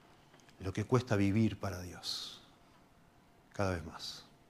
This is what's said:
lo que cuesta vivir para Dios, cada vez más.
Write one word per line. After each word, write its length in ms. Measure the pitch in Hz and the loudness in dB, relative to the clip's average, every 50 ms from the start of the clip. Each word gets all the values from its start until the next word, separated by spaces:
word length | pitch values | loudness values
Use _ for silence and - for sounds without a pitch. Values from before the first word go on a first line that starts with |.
| - - - - - - - - - - - - | -20 -20 -20 -20 -20 -20 -20 -20 -20 -20 -16 -8
lo 120 | 90 95 | -6 -4
que 120 | - 110 104 | -2 -2 2
cuesta 320 | - 131 123 - - 110 | 2 2 2 4 4 4
vivir 420 | 101 98 98 95 113 110 104 110 | 4 4 4 6 4 4 4 2
para 240 | - - 98 95 90 | -2 -4 -6 -6 -6
Dios, 600 | 90 87 82 - - - - - - - - - - - - - - - - - - - - - - - _ - _ _ _ - _ _ - | -8 -10 -12 -10 -8 -6 -6 -6 -8 -10 -14 -16 -20 -20 -20 -20 -20 -20 -20 -20 -20 -20 -20 -20 -20 -20 _ -20 _ _ _ -20 _ _ -2
cada 180 | - 101 95 | 0 0 0
vez 120 | 90 85 76 | 0 -2 -4
más. 420 | 80 - - - - - - - - - - _ _ | -8 -10 -10 -10 -10 -12 -12 -16 -20 -20 -20 _ _